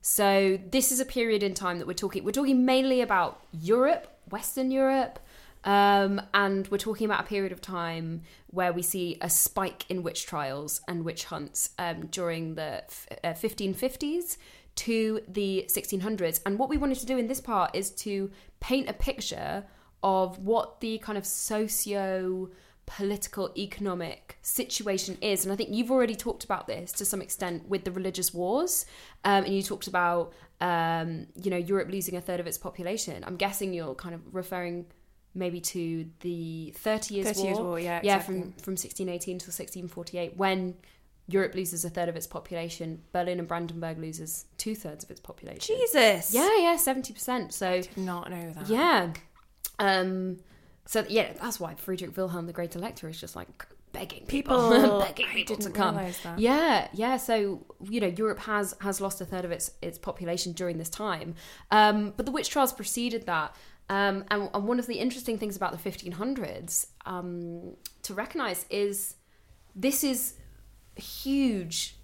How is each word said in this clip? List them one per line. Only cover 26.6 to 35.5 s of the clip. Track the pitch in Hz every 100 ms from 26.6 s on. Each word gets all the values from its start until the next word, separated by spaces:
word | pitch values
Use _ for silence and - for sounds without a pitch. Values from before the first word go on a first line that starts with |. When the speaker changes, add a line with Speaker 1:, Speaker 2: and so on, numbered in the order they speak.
| -
Speaker 1:
this | - 175
to | -
some | 196 196
extent | - - 180 170 -
with | 190
the | 190
religious | 185 185 180 180
wars, | 175 180 247 349 - - - - -
um, | - 196
and | 190
you | 196
talked | 190 208 -
about, | 190 175 175 170 - - _
um, | 180 170 165 165 165 160 - -
you | 196
know, | 180
Europe | 175 196 180
losing | 196 180
a | 180
third | 175 175
of | 170
its | -
population. | 185 - 175 214 - 113 87
I'm | 180
guessing | 196 196 190
you're | 180 156 131
kind | 175
of | 170 165
referring | 185 180 185 175 175 170 - _ _ _
maybe | 185 180